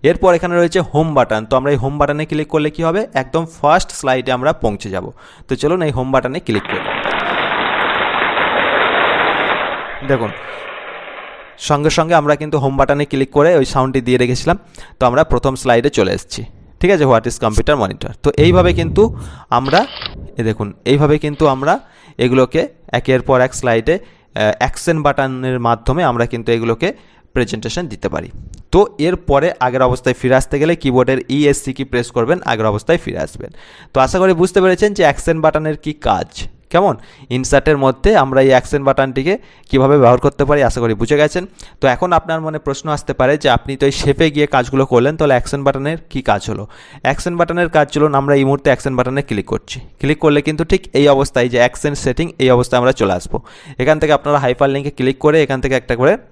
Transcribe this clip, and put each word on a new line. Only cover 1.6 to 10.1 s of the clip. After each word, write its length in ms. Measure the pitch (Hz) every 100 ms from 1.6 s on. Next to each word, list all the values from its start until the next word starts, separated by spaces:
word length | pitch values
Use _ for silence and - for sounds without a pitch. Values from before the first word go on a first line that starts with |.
| 139
এই 60 | 143
হোম 200 | 131 147
বাটনে 280 | 143 147 156
ক্লিক 220 | 151 151
করলে 220 | 156 151
কি 140 | 151
হবে? 240 | 165 175 214
একদম 320 | 135 127 160 165
ফার্স্ট 460 | - 147 175 -
স্লাইডে 400 | - 139 131 123
আমরা 220 | 127 135
পৌঁছে 360 | 165 117 101 107
যাব। 220 | 92 92 - - - -
তো 80 | 131
চলুন 260 | 147 185
এই 100 | 160
হোম 200 | 131 131
বাটনে 280 | 131 123 147
ক্লিক 240 | - 104
করি। 160 | - - - - - - - - - - - - - - - - - - - - - - - - - - - - - - - - - -
দেখুন, 240 | 135